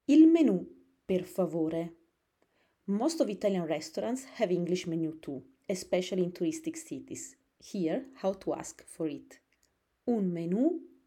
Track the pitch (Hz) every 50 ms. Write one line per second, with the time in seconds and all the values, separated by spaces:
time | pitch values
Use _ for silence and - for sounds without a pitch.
0 | _ - 285 311 320 320 330 339 311 233 196 175 - - - - _ _ _ _
1 | _ - 190 180 180 - - - 185 160 156 170 160 160 170 165 170 170 - _
2 | _ _ _ _ _ _ _ _ _ _ _ _ _ _ _ _ _ - 196 208
3 | 240 320 330 320 269 202 208 - - 202 175 175 170 156 160 156 - - - 202
4 | 214 220 247 262 - - - - 226 180 180 180 175 165 180 180 - 180 160 165
5 | 160 156 160 - - 147 139 127 - - _ _ _ - 196 185 - - - 180
6 | 185 - 202 185 180 175 175 - 175 160 156 160 - 165 156 - - - 143 131
7 | - - 98 - - - - _ _ _ _ _ - - - 202 170 156 175 254
8 | 262 - - - - 190 202 196 - 165 147 - - - - - - - - -
9 | 165 156 143 135 - - - - _ _ _ _ _ _ _ _ _ _ _ _
10 | _ - 240 220 196 180 175 165 170 170 185 220 262 330 359 - - - - _
11 | _